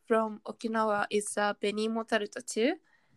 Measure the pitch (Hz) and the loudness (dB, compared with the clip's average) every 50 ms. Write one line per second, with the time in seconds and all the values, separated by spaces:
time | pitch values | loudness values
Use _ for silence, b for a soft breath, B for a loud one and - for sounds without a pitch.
0 | _ - 226 220 220 214 208 208 - - 214 - - 220 220 220 220 220 208 208 | _ 2 2 2 2 0 -4 -8 -12 -12 -10 -6 -4 -2 0 2 2 2 2 2
1 | 208 - 214 208 202 - - 208 208 208 202 - - 202 202 214 214 220 226 226 | 0 0 0 0 0 -2 -2 0 0 0 0 -2 -2 -2 -2 0 -2 -2 -2 -2
2 | 226 - 233 214 208 208 - - - - - 214 226 294 349 320 _ _ _ _ | -2 0 0 0 0 -2 -8 -10 -10 -6 -2 2 2 2 2 0 _ _ _ _
3 | _ _ _ | _ _ _